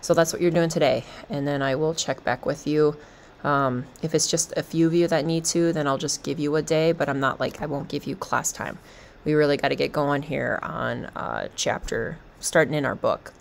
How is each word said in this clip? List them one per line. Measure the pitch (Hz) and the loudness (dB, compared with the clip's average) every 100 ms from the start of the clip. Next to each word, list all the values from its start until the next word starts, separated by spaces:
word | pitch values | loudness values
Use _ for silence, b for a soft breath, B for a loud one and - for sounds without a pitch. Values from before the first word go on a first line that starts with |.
So | - | 2
that's | 165 165 | 2 2
what | - | 2
you're | 175 | 2
doing | 165 165 | 4 2
today. | 165 147 127 - B - | 2 2 2 -2 B -8
And | 143 143 | -4 -2
then | 143 | 0
I | 135 131 | 0 2
will | 156 165 | 0 0
check | - 135 - | -4 -2 -2
back | 127 - | -2 -2
with | 143 - | -4 0
you. | 151 151 147 B B B B 135 | 4 4 2 B B B B 0
Um, | 143 135 123 - - | 2 2 0 -6 -8
if | 160 | -2
it's | 160 - | 0 0
just | 165 - - | 0 -2 -2
a | |
few | 151 160 165 | -2 2 4
of | |
you | 170 170 | 6 4
that | 165 151 | 2 2
need | 165 165 | 0 0
to, | 175 170 | 2 2
then | 156 143 | 2 0
I'll | 135 | 0
just | 147 - | -2 -4
give | - 151 | -4 -2
you | 147 151 | 0 0
a | |
day, | 151 156 160 | 2 2 4
but | 160 147 | 2 0
I'm | 135 | 0
not, | 135 - | 0 0
like, | 131 - | -4 -4
I | 151 | -6
won't | 143 - | -6 -4
give | 147 - | -6 -6
you | 185 | -8
class | - - - | -2 -2 -2
time. | - - - B B B B | -6 -8 -10 B B B B
We | - | 0
really | 151 147 139 | 4 4 4
gotta | 139 143 | 0 0
get | 143 | 0
going | - 143 143 | 0 0 0
here | 147 135 123 - | -2 -4 -2 -4
on, | - 135 120 120 - - | -4 -4 -4 -4 -8 -8
uh, | - 57 - - | -6 -6 -6 -4
chapter, | - 110 - 110 113 160 - - | -4 -2 -4 -4 -4 -8 -16 -10
starting | - 175 147 | 0 2 4
in | 156 135 | 2 0
our | 101 | 0
book, | 117 87 - - | 0 -2 -4 -20